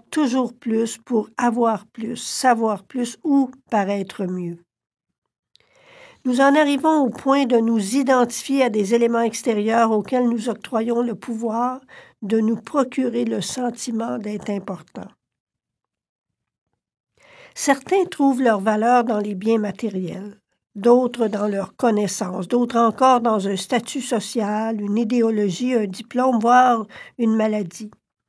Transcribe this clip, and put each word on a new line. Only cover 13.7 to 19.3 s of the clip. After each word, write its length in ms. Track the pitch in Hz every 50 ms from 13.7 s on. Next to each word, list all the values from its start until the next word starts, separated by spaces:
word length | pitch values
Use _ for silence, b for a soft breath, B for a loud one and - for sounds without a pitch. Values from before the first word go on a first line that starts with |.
| 240 - - 247 226 220 226 240 247 247
d'être 320 | 202 208 214 202 - -
important. 580 | 202 196 196 - 185 160 - _ - - 180 190 - _ _ _ _ _ _ _ _ _ _ _ _ _ _ _ _ _ _ _ _ _ _ _ _ _ _ _ _ _ _ _ _ _ _ _ _ _ _ _ _ B B B B B B B B
Certains 500 | B - 294 269 277 - - 370 392 349
trouvent 360 | 349 - - 277 277 262 247
leur 180 | 262 233 220 196
valeur 460 | 190 220 214 214 220 233 247 247 233
dans 140 | 233 220 208
les 140 | 208 208